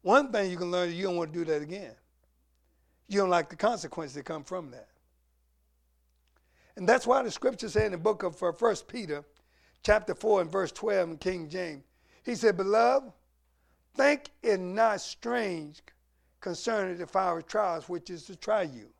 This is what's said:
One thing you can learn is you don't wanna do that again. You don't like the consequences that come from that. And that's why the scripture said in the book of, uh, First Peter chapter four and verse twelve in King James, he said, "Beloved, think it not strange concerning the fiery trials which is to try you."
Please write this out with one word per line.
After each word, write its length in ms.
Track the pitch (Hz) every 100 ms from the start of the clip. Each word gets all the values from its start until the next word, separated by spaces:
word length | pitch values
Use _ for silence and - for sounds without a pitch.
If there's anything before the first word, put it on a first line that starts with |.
One 300 | 180 254 269
thing 180 | 214 196
you 80 | 175
can 140 | 175
learn 180 | 180 175
is 60 |
you 80 | 170
don't 120 | 190
wanna 160 | 175 160
do 140 | 170
that 160 | 160 151
again. 320 | 147 190 151 - _ _ _ _ _ _ _ _ _ _ _
You 120 | 202
don't 100 | 185
like 200 | 175 156
the 60 |
consequences 600 | 165 214 220 151 - 151
that 100 | 139
come 180 | 135 160
from 280 | 139 185 147
that. 180 | 120 - _ _ _ _ _ _ _ _ _ _ _ _ _ _ _ _ _ _
And 120 | - 185
that's 200 | 254 233
why 160 | 269
the 80 | 240
scripture 380 | - - 254 220
said 160 | 214
in 60 | 214
the 40 | 180
book 240 | 190 208
of, 200 | 185 151
uh, 80 | 180
First 360 | 165 233 196 -
Peter 380 | 247 180 147 147 _ _ _ _ _
chapter 320 | - 208 -
four 280 | - 220 202
and 100 | 165
verse 200 | 190 175
twelve 380 | - 214 196 170
in 80 | 160
King 320 | 185 185 156
James, 340 | 180 175 143 _ _ _ _
he 140 | -
said, 200 | 233 220
"Beloved, 560 | 190 190 214 233 269 254 _ _ _ _ _ _ _ _
think 340 | - 277 294 - _
it 160 | 233 196
not 420 | 180 202 226 202
strange 800 | - - 233 240 208 170 151 156 - _ _ _ _ _
concerning 580 | 190 170 - 214 185 175
the 100 | 170
fiery 340 | 190 185 165
trials 480 | 165 - 196 165 147
which 220 | 175 170
is 140 | 170
to 100 | -
try 260 | 180 - 214
you." 320 | 165 123 101